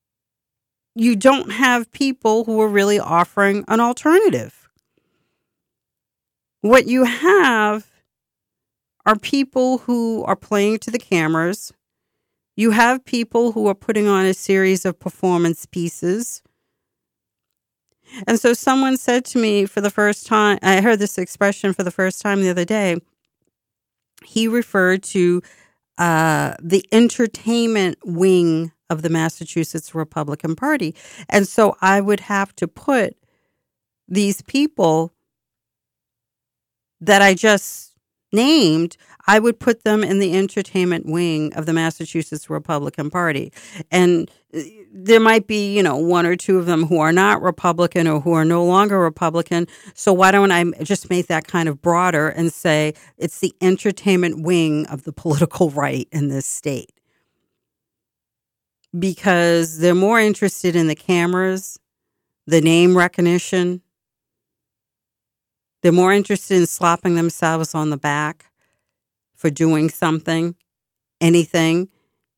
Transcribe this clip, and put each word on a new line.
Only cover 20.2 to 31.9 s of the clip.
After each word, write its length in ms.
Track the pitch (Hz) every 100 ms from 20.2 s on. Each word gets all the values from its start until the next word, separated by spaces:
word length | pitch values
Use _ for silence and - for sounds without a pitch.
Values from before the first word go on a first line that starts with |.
| -
time, 340 | 214 208 202
I 200 | 190 190
heard 180 | 220 214
this 180 | 202 -
expression 560 | 180 - 202 202 196
for 100 | 185
the 80 | 180
first 300 | - 185 -
time 200 | 208 196
the 80 | 185
other 160 | 180 175
day. 320 | 214 196 165 - _ _ _ _ _ _ _ _ _ _ _
He 240 | _ 220 226
referred 560 | 240 226 202 185 190
to, 380 | - 196 175 180 - _ _ _ _ -
uh, 560 | 170 160 160 147 143 -
the 240 | 170 190 -
entertainment 1040 | 220 233 - 226 - 220 233 233 214 185 -
wing 680 | - 170 190 180 170 160 165 - -
of 120 | 156
the 80 | 160
Massachusetts 840 | 160 160 - 165 170 160 165 -
Republican 640 | 160 156 160 147 147 160 160
Party. 400 | 277 302 156 - - - 185
And 180 | 202 196
so 280 | - 208 -
I 200 | 190